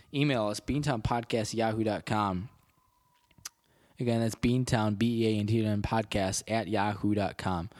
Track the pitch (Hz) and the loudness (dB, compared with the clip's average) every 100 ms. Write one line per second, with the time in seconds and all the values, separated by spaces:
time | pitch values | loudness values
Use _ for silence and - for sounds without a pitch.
0 | - 143 147 123 104 104 - 139 147 120 | -8 0 0 2 0 -4 -4 -2 0 -2
1 | - 120 113 117 110 113 113 110 110 101 | 0 -2 0 -2 0 0 0 0 0 -2
2 | - 107 101 92 107 - _ _ _ _ | -2 0 0 -2 -6 -14 _ _ _ _
3 | _ _ _ _ - - _ _ _ - | _ _ _ _ -20 -20 _ _ _ -4
4 | 120 117 113 - 120 127 123 117 107 101 | 0 2 0 0 2 2 2 2 2 2
5 | 117 117 110 107 104 113 107 104 - 113 | 0 2 2 2 2 2 2 0 0 -2
6 | 101 104 95 98 - 113 92 104 104 104 | 0 -2 0 -2 -2 -4 0 0 0 0
7 | 104 104 95 - 95 90 90 | 0 0 -2 -2 -2 -2 -4